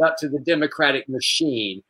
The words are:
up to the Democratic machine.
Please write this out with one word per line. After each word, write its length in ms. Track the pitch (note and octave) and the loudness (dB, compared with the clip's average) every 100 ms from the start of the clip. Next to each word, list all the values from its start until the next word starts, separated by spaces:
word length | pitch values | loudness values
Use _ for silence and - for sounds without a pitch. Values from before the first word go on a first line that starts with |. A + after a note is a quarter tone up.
up 140 | D#3+ D#3+ | 2 2
to 100 | D3+ | -4
the 120 | C#3+ | -2
Democratic 680 | C#3+ D#3 D3+ - C#3+ C3+ - | 0 0 0 2 2 2 -2
machine. 720 | C3 - - D#3+ A#2 G#2 F#2+ | -4 -2 0 0 -2 -4 -6